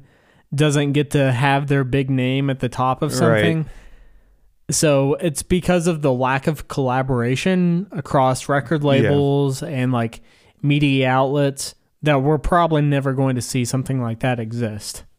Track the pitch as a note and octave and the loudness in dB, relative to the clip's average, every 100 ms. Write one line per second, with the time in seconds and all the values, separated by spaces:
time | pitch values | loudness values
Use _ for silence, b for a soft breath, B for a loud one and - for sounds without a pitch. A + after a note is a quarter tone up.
0 | b b b b b C#3+ D3+ C#3+ C#3+ C#3 | b b b b b 0 2 2 0 0
1 | C#3 D3 C3+ B2 C#3 C#3 C#3 C#3 C3 C3+ | 0 2 2 2 2 2 0 -2 0 -2
2 | C3 C3 B2+ C3 C#3 C3 B2 - B2+ C3 | 0 0 0 0 -2 -2 -4 -2 -2 0
3 | D3+ B2 A#2+ A2 G#2+ D#3+ D3+ b b b | -2 0 2 4 2 0 -4 b b b
4 | b b b b b _ - D3+ D#3 C#3 | b b b b b _ -8 0 2 2
5 | C#3 D3+ F3 C#3+ - F3+ - F3+ E3+ D#3+ | 2 0 -2 -4 -2 -2 2 0 0 0
6 | D3 B2 B2+ C3 F3 D3+ - - B2+ B2+ | 0 0 0 0 -2 -4 -6 -4 -2 0
7 | C3+ B2 A#2 C3 F#3+ F#3 F3 E3+ G3+ G3 | 0 -2 0 0 0 2 2 0 -4 -10
8 | - C#3+ C3 B2+ - C#3+ - D#3+ D3 C#3 | -2 2 2 0 -2 -2 0 -2 2 2
9 | C#3 C#3+ C#3 C#3+ C#3 C3 C3+ C3 B2+ B2 | 4 2 2 2 0 -2 -6 -4 0 0
10 | A#2 - b b b b C#3+ D3 D3 C3+ | -2 -6 b b b b 0 2 2 2
11 | C3 C3 C3+ C#3+ C#3 C#3 - - _ - | 2 2 2 2 0 -2 -12 -14 _ -6
12 | D3+ C#3 C#3 D3+ - F3 E3 D#3 D3 C#3 | 0 2 2 0 2 2 2 2 2 0
13 | C3+ C3 C3+ B2+ - C3 A#2 C3+ C3 C3+ | 0 -2 -2 -2 -4 -4 -2 -2 -4 -4
14 | A#2 A2+ C3 A#2+ A2 A#2+ A2+ G#2 - - | -4 -4 -2 -2 -6 -6 -6 -6 -12 -14
15 | - | -16